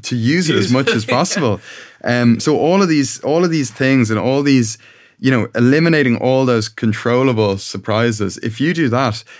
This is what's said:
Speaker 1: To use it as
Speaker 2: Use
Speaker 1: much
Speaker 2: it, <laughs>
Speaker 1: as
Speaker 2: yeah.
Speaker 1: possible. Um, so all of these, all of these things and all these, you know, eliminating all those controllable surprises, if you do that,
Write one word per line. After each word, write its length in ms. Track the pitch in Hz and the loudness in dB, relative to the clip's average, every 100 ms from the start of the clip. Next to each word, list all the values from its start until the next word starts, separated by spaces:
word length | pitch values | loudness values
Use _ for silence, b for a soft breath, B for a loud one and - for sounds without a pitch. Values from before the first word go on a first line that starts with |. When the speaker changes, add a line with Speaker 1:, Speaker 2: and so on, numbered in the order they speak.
Speaker 1:
To 140 | - 123 | -8 -2
use 340 | 117 170 160 | 0 0 0
it 60 | 120 | 0
as 80 | 98 | 2
Speaker 2:
Use 60 | |
Speaker 1:
much 140 | 127 135 | 0 2
Speaker 2:
it, 60 | 117 | -2
<laughs> 0 | |
Speaker 1:
as 120 | 110 | 0
Speaker 2:
yeah. 60 | 123 | -2
Speaker 1:
possible. 460 | 180 202 127 95 B B B B | 0 -2 -2 -2 B B B B
Um, 360 | - 120 120 113 | -2 2 2 2
so 180 | 151 135 | 0 0
all 240 | 151 190 | 2 2
of 80 | 185 | 2
these, 300 | 151 131 - | 0 -2 -4
all 220 | 131 165 180 | -2 0 0
of 60 | |
these 200 | 160 127 | -2 -4
things 380 | - 131 135 110 | -2 2 2 2
and 100 | 107 | 0
all 220 | 113 139 | 0 0
these, 340 | 143 131 110 - B B B B | 2 2 2 -4 B B B B
you 120 | 131 | 0
know, 160 | 127 - 117 | 0 0 2
eliminating 640 | 120 151 165 156 127 117 | 4 4 4 2 2 0
all 280 | 127 131 127 | 0 2 2
those 220 | 117 107 | 0 -2
controllable 880 | - 113 104 120 123 135 110 104 98 | -4 -4 -2 -2 0 2 0 0 -2
surprises, 800 | - 98 - 107 120 110 98 - | -8 -10 -4 -2 0 -2 -6 -6
if 200 | 117 113 | -8 -4
you 140 | 151 | -2
do 160 | 170 135 | 0 0
that, 340 | 120 127 107 - | 0 -2 -4 -10